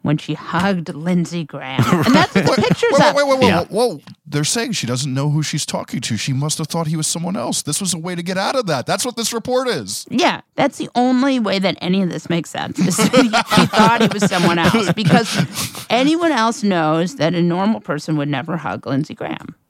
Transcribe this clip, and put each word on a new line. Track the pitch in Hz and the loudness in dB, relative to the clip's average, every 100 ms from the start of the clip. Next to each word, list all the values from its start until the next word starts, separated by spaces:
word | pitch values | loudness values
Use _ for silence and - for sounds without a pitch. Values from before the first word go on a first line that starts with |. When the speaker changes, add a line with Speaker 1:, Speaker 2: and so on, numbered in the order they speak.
Speaker 1:
When | - 151 | 0 -2
she | - | -2
hugged | 151 - 170 196 185 160 | -10 -4 -2 0 -2 -4
Lindsey | 143 165 180 160 170 | -6 0 0 0 -4
Graham. | 156 143 131 135 113 175 | -8 -10 -6 0 2 4
And | 151 | 4
that's | 277 359 | 4 4
what | - | 2
the | - | 2
Speaker 2:
<laughs> | - | 2
Wait, | 494 | 2
Speaker 1:
picture's | - 466 | 2 4
Speaker 2:
wait, | 554 | 6
Speaker 1:
up. | - | 4
Speaker 2:
wait, | 554 | 4
wait, | 277 262 | 2 4
wait, | 202 | 4
Speaker 3:
Yeah. | 190 - | 4 0
Speaker 2:
whoa, | 180 247 | 0 0
whoa. | 151 - - - | -2 -14 -20 -6
They're | 143 | -2
saying | 151 233 233 | 0 -2 -2
she | 190 | -4
doesn't | 117 123 139 | -2 -2 -2
know | 131 147 | -2 0
who | 151 | 0
she's | 147 151 | 0 -4
talking | - - - - | -4 -6 -4 -6
to. | - 110 | -4 -4
She | - | -2
must | 131 151 - | -2 -2 -4
have | 156 | -4
thought | 170 156 | -4 -2
he | 160 | -2
was | 160 | -2
someone | 170 175 190 | -4 -4 -4
else. | 120 - | -4 -4
This | - - | -4 -4
was | 190 | -4
a | 175 | -4
way | 170 175 | -6 -6
to | |
get | 175 190 | -4 -2
out | 208 269 | -2 -2
of | 214 | -2
that. | 139 | -2
That's | - 196 247 | -2 -2 -2
what | |
this | 233 220 | -4 -4
report | 233 220 254 262 | -4 -2 -2 0
is. | 175 98 107 - | -4 -6 -10 -4
Speaker 1:
Yeah, | 240 330 175 _ - | 0 0 0 _ -2
that's | 269 - | -2 -2
the | 311 240 | -4 0
only | 247 254 277 262 | 2 2 2 2
way | 208 196 | 0 0
that | 190 - | 0 -2
any | 175 190 | -2 0
of | 180 | 0
this | 156 - | -4 -4
makes | 170 - | -4 -4
sense, | - - - | -8 -8 0
is | 180 165 | 0 4
that | - | 4
he, | 254 | 4
he | 247 226 - - - | 4 2 2 4 4
thought | - 220 226 | 4 4 4
he | 226 | 2
was | 208 196 | 2 0
someone | 185 170 170 | 2 2 4
else. | 165 226 190 | 2 2 0
Because | 175 185 233 233 - - - - - - | 0 2 2 0 -2 -4 -4 -10 -10 -2
anyone | 226 277 320 330 | 2 2 2 0
else | 262 220 233 | 0 0 0
knows | 208 175 156 160 175 240 | 0 2 2 0 -2 -2
that | 156 170 | -2 2
a | |
normal | 175 170 196 220 | 0 2 0 -2
person | - 147 - 151 | -4 -6 -2 -2
would | 143 | -2
never | 139 156 160 | -4 -4 -6
hug | 139 98 - | -6 -6 -4
Lindsey | 135 156 | -4 -4
Graham. | - 76 - - - | -8 -10 -10 -12 -18